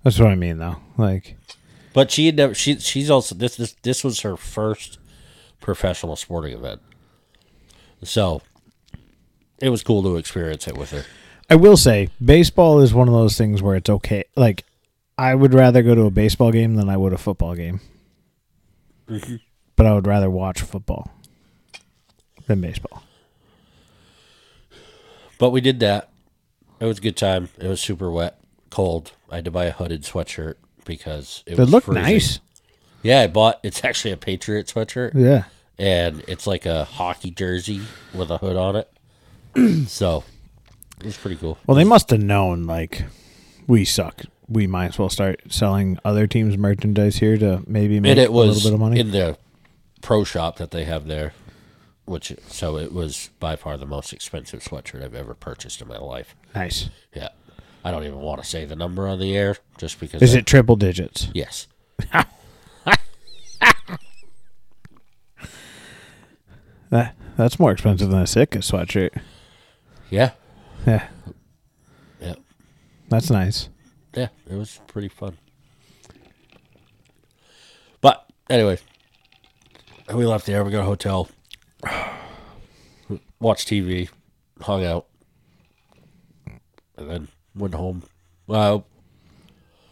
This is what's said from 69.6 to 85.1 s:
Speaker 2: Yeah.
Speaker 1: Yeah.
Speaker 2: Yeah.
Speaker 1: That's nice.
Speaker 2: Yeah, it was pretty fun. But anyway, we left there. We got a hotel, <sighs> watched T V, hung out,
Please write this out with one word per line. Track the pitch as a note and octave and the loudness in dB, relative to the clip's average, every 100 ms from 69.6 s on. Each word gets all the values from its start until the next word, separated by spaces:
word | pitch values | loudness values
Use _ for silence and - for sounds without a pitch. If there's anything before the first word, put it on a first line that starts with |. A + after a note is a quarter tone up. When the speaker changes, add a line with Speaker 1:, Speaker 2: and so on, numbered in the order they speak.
| _ _ _ - - | _ _ _ -20 -8
Speaker 2:
Yeah. | F#2+ B2+ - _ _ - - - | -2 -2 -2 _ _ -20 -4 0
Speaker 1:
Yeah. | A2 - - - - _ _ _ _ _ _ _ _ | 0 -2 -20 -20 -20 _ _ _ _ _ _ _ _
Speaker 2:
Yeah. | F2 E2+ _ _ _ _ _ _ _ | -14 -14 _ _ _ _ _ _ _
Speaker 1:
That's | A#2 - | -2 2
nice. | A2 F#2+ - - _ _ _ _ - | 0 0 -4 -10 _ _ _ _ -10
Speaker 2:
Yeah, | B2 _ _ | -10 _ _
it | G2 | -12
was | G#2+ - _ | -12 -16 _
pretty | - G2+ | -12 -12
fun. | _ G2+ E2 _ _ _ _ _ _ _ _ _ _ _ _ _ _ _ _ _ _ _ _ _ _ _ _ _ _ | _ -16 -16 _ _ _ _ _ _ _ _ _ _ _ _ _ _ _ _ _ _ _ _ _ _ _ _ _ _
But | C3+ - _ _ _ | 2 2 _ _ _
anyway, | B2+ G#2 F2+ _ _ _ _ _ _ _ _ _ _ _ _ - | 0 0 -2 _ _ _ _ _ _ _ _ _ _ _ _ -8
we | A#2+ A#2+ | -2 0
left | G#2+ - | -2 -2
there. | G2+ | -4
We | G2+ | -2
got | G#2 | -2
a | G2 | -4
hotel, | G2+ G2+ F#2+ F2+ _ _ - _ _ | -4 -4 -4 -6 _ _ -20 _ _
<sighs> | - - - - - - - - - _ _ _ _ G2+ _ _ | -12 -10 -10 -14 -20 -20 -20 -20 -20 _ _ _ _ -16 _ _
watched | A2+ G#2 - | -2 -2 -2
T | G#2 | -4
V, | F2+ F#2 F2 _ _ _ _ _ | -4 -6 -8 _ _ _ _ _
hung | - G2 F2+ | -6 -4 -4
out, | E2+ - | -6 -8